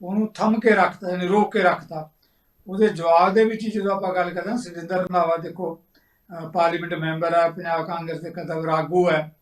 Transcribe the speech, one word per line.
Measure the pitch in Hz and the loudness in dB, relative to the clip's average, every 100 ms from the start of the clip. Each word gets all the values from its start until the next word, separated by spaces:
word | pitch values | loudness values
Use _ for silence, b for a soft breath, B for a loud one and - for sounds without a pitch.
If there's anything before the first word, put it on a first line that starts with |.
ਉਹਨੂੰ | 175 202 214 | -6 -2 -2
ਥੰਮ | - 220 226 | 0 0 2
ਕੇ | 226 | 4
ਰੱਖਤਾ, | 202 175 - 185 | 4 4 0 -6
ਯਾਨੀ | 180 175 | -4 0
ਰੋਕ | 202 208 | 2 2
ਕੇ | 214 | 2
ਰੱਖਤਾ। | 180 156 - 160 156 _ _ _ _ _ - | 2 2 -4 -12 -12 _ _ _ _ _ -8
ਉਹਦੇ | 190 214 | 2 2
ਜਵਾਬ | 165 165 165 185 | 2 4 6 6
ਦੇ | 196 | 4
ਵਿੱਚ | 220 220 | 2 2
ਹੀ | 220 | -4
ਜਦੋਂ | 208 196 196 | -4 -2 -2
ਆਪਾਂ | 196 | -2
ਗੱਲ | 185 175 | -2 -2
ਕਰਦੇ | 175 175 | -4 -6
ਹਾਂ, | 240 | -6
ਸੁਰਿੰਦਰ | 170 170 170 185 | -8 -12 -6 -4
ਰੰਧਾਵਾ | 180 180 165 165 | 0 0 0 0
ਦੇਖੋ, | 160 - 180 - _ _ _ _ _ | -4 -8 -8 -10 _ _ _ _ _
ਅਹ, | 170 160 | -14 -6
ਪਾਰਲੀਮੈਂਟ | 180 170 170 170 | 0 2 0 -4
ਮੈਂਬਰ | 170 160 160 165 | -4 -4 -2 0
ਹੈ, | 170 170 | 2 2
ਪੰਜਾਬ | 165 170 165 160 | 0 -4 -2 -2
ਕਾਂਗਰਸ | 170 165 151 | -6 -8 -8
ਦੇ | 165 | -10
ਕਦਾਵਰ | 175 151 160 160 | -10 -8 -6 -2
ਆਗੂ | 160 151 180 180 | 0 0 2 4
ਹੈ, | 156 156 - | 2 -2 -12